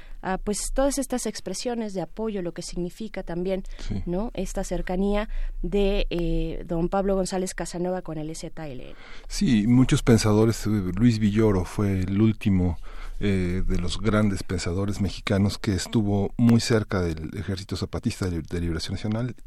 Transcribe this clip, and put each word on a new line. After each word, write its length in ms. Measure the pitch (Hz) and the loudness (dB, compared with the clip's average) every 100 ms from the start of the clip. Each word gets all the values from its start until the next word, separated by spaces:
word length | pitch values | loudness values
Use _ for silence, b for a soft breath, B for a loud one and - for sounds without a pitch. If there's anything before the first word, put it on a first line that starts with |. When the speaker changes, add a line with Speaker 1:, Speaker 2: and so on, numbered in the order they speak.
| B B | B B
Speaker 1:
a, 180 | - 185 | -4 -4
pues, 340 | - 208 - | -2 -4 -2
todas 240 | - 277 269 | 2 2 2
estas 280 | 254 247 220 | -2 -2 -4
expresiones 680 | - - 185 254 233 214 | -6 -8 -6 -4 -4 -4
de 80 | 190 | -4
apoyo, 400 | 160 - 220 202 | -6 -6 -4 -4
lo 100 | 220 | -6
que 100 | 240 | -6
significa 600 | - - 180 - 220 - | -8 -6 -6 -6 -10 -8
también, 400 | - 170 180 190 - B | -6 -4 -2 -2 -4 B
Speaker 2:
Sí. 240 | B 202 | B -4
Speaker 1:
¿no? 280 | 175 175 233 | -2 -2 -2
Esta 300 | - 190 202 | -4 -4 -4
cercanía 640 | 190 170 175 185 202 202 220 B B - | -2 -2 -2 0 0 0 0 B B -4
de, 440 | 175 202 196 202 - | -2 2 2 2 0
eh, 540 | 175 170 165 160 - 170 | 0 0 0 -2 -4 -4
don 220 | 170 170 | -2 0
Pablo 260 | 196 196 | 0 2
González 400 | 196 180 185 185 | 0 0 -2 -4
Casanova 480 | - 170 175 180 185 | -6 -8 -4 -4 -4
con 160 | 175 160 | -6 -8
el 100 | 156 | -8
E 60 | |
Z 320 | 160 165 160 156 | -8 -10 -10 -10
L 160 | 127 | -10
N. 120 | 135 - B B B | -12 -14 B B B
Speaker 2:
Sí, 380 | - 196 113 104 | 0 4 4 6
muchos 360 | 123 127 147 | 6 6 4
pensadores, 640 | - 113 110 107 113 110 104 | 6 6 6 6 4 2 0
eh, 40 | 107 90 | 0 0
Luis 260 | 90 120 107 | 2 4 4
Villoro 440 | 107 104 110 95 | 2 4 4 4
fue 360 | 95 - 104 95 | 0 0 0 2
el 200 | 92 98 | 0 4
último, 560 | 110 104 107 92 90 82 B B B B | 4 4 2 4 4 0 B B B B
eh, 380 | 101 95 90 92 87 | 0 0 0 0 2
de 120 | 90 | 2
los 200 | 87 - | 0 0
grandes 420 | 104 104 107 95 | 2 4 2 0
pensadores 580 | - 90 - 87 101 90 | -4 -4 -2 -2 -2 0
mexicanos 560 | 95 - - 101 101 - | -2 -2 0 2 4 2
que 180 | - | -2
estuvo 580 | 92 - 120 101 101 98 - | -2 0 0 2 2 0 2
muy 240 | 117 117 | 6 6
cerca 400 | - 113 101 98 | 6 2 2 0
del 300 | 87 80 80 101 | 0 -2 -6 -8
Ejército 400 | 92 92 98 92 | -6 -6 -6 -6
Zapatista 480 | 92 82 110 - 95 | -4 -4 -4 -2 -2
de 120 | 82 | -4
Li-, 40 | 76 | -4
de 120 | 87 | -4
Liberación 340 | 85 82 - | -2 -2 -4
Nacional, 420 | 98 107 110 123 - | -4 -2 -2 -4 -6